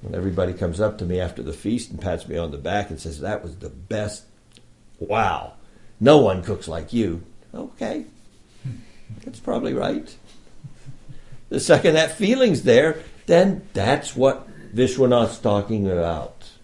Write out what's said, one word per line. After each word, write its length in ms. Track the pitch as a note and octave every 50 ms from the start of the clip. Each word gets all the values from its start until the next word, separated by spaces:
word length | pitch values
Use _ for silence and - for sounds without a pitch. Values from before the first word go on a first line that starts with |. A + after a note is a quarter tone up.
When 140 | - F#2+ E2
everybody 380 | F2+ F#2 G2 F2+ F2 F#2 F2+ F2+
comes 260 | - G#2 F2 E2 E2+
up 180 | G#2+ G#2+ G#2 -
to 60 | F#2+
me 140 | F2 F2+ F2+
after 240 | F2+ E2+ - - A#1+
the 100 | C2+ -
feast 360 | - - G#2 A2+ A#2+ A#2 -
and 100 | - -
pats 280 | - - E2+ D#2+ - -
me 100 | - E2
on 140 | E2+ D#2+
the 60 | C#2+ C#2+
back 320 | C#2+ E2+ F#2 G#2 G2+ -
and 100 | E2 D2+
says, 200 | - D#2+ D2+ C#2+
"That 240 | C#2 F2+ - - -
was 140 | E2+ - F#2
the 120 | - F2+
best, 540 | - - - - A2+ G#2+ G#2 G2+ - - - - - _ _ _ _ - - - - _ _ - - -
wow, 540 | - E2 G2+ A2+ A2+ F#2+ E2 C#2+ - - - - - - - - - - - -
no 200 | G#2 B2 D3+ D3+
one 220 | C3 G#2 F#2 F2+
cooks 260 | E2+ - G#2 F2 - -
like 260 | D#2 E2 D#2+ - -
you." 300 | A#2 A2 F#2 E2+ E2+ F#2 - - - - _ -
Okay, 520 | - - B3+ - - A#3+ A3 - D#4 - - - - - - _ - - _ - - - C3 A#2 - - - - - - - G#2+ - -
that's 140 | - - -
probably 340 | - - - A#3 - - -
right. 420 | - - - - - - - - - - - - - - - - - - - - - - - - - - - - - - - - - - -
The 100 | - D#3+
second 360 | - - E3 C3+ - F#3 D#3
that 160 | D#3 D#3+ D#3
feeling's 520 | - - G#3 F#3+ A#3+ C4+ C4 A#3+ E3+ B2+ G2+
there, 360 | - A#2+ A#2+ - D#3+ D#3 - - - - - -
then 420 | - E3+ E3+ F#3 G3+ F3+ - - - -
that's 420 | - G2 A2 C3+ D3 - - -
what 320 | A#2+ B2+ C3+ - - - - - - - - -
Vishwanath's 640 | A2 B2+ B2+ B2+ - C3 B2 B2 A#2+ A2+ - - -
talking 500 | - A#2+ G#2 G2+ G2 - A2+ G#2+ G2+ G2
about. 600 | F2+ F2 E2 E2+ E2+ D#2 C2 A1+ - - - - - -